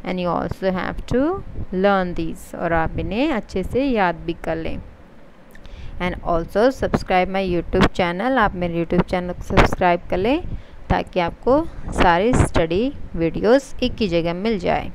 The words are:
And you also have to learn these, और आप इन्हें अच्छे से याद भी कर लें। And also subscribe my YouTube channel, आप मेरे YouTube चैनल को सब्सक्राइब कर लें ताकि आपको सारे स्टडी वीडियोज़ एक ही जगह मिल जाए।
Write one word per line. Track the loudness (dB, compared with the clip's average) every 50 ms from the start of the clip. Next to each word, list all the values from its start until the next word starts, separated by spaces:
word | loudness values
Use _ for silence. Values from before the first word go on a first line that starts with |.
| -4
And | -4 -4 -2
you | 0 0
also | 0 0 -2 -2 -6 -2 -2 0 0 0
have | -4 -4 -6 -8 -6 0 0
to | 2 2 2 0 -4 -6 -8 -8 -8 -6 -4 -2
learn | 2 2 4 4 4 2 0 -2
these, | -4 -4 -4 -6 -8 -12 -14 -10
और | -4 -2 0 2
आप | 2 2 0 -2 -4
इन्हें | -4 -2 -2 0 0 0 0
अच्छे | -2 -4 -4 -4 -4 -4
से | 0 0 0 2
याद | 2 2 2 2 2 0
भी | -2 -4 -6 -6 -4 -4
कर | -4 -4
लें। | -4 -4 -4 -6 -6 -8 -12 -16 -20 -20 -20 -20 -20 -20 -20 -20 -20 -20 -20 -20 -18 -16 -16 -14 -12 -12 -10 -6 -4
And | -4 -4 -4 -4 -2
also | 0 0 0 -2 0 2 2 2 2 2 -2
subscribe | -2 -2 -2 -2 0 2 2 2 2 2 0
my | -2 -2 0
YouTube | 0 -2 -2 0 2 2 2 2
channel, | 2 0 0 0 0 -2 -2 0 2 2
आप | 2 2 0
मेरे | -2 -4 -2 -2 -2 -2
YouTube | 0 0 0 0 0
चैनल | -2 -4 -2 -4 -8
को | -8 -6
सब्सक्राइब | 0 4 4 4 4 4 2 4 4 4 2 0 -2
कर | -2 0
लें | 2 2 0 0 -2 -4 -8 -8 -10 -12 -18 -18 -2 0
ताकि | 0 0 0 -2 -2 0
आपको | 0 0 -2 -2 2 4 4 4 4 0 -6 -8 -8 -6
सारे | 0 4 6 6 6 6 4 4 4
स्टडी | 4 4 4 4 2 2 2 2 2 0 0 -2 -4 -10 -6 -2
वीडियोज़ | 0 0 0 0 2 4 4 4 4 4 0 -4 -2 -2
एक | -2 0 0
ही | 0 2
जगह | 2 2 0 0 -2
मिल | -2 -2 -2 -2 0
जाए। | 0 0 0 0 -2 -6 -10